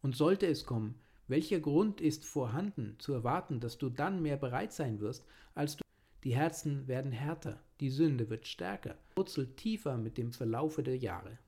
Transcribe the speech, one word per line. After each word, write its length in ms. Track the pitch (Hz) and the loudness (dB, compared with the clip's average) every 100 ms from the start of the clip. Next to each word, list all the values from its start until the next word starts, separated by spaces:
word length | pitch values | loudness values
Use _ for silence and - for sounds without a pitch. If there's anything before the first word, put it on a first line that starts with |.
Und 140 | 135 127 | -2 4
sollte 300 | 302 381 185 | 6 6 4
es 200 | 156 - | 2 0
kommen, 300 | 120 107 120 - - - | -2 -2 -6 -16 -20 0
welcher 320 | 131 160 190 | 0 2 0
Grund 400 | 151 147 214 202 | 4 4 4 4
ist 240 | 156 151 | 0 0
vorhanden, 720 | - 147 123 127 202 202 107 104 | -4 -2 0 0 -2 -2 -6 -6
zu 140 | - | -4
erwarten, 480 | 135 117 160 180 127 | 0 2 0 -2 -4
dass 180 | 117 - | -4 -4
du 100 | 131 | -4
dann 320 | 123 156 190 | 0 0 0
mehr 160 | 156 139 | 0 0
bereit 360 | 135 131 214 | 0 -2 -4
sein 260 | - 143 104 | -2 -2 0
wirst, 260 | 107 127 - - - | -2 -4 -12 -20 -14
als 220 | - 147 147 | -2 -2 -2
du? 80 | - _ _ - | -12 _ _ -6
Die 100 | 135 | 0
Herzen 540 | 123 160 156 151 143 131 | 2 2 0 -2 -2 -2
werden 240 | 127 135 | -2 -2
härter, 500 | 120 143 165 - - - _ | -2 -2 -2 -6 -8 -14 _
die 120 | 139 | -2
Sünde 380 | 135 160 131 113 | 4 4 4 0
wird 180 | 110 - | -2 -6
stärker, 480 | - 90 98 - - - | -6 -4 -4 -8 -12 -6
wurzelt 420 | - 190 - 131 - | -2 0 0 -4 -2
tiefer 380 | 226 220 - 123 | -2 -2 -2 -2
mit 220 | 113 - | -2 -2
dem 140 | 120 | -4
Verlaufe 500 | 120 117 117 156 151 | -2 0 2 0 0
der 140 | 127 131 | 0 0
Jahre. 420 | 120 87 104 113 | -2 -4 -8 -14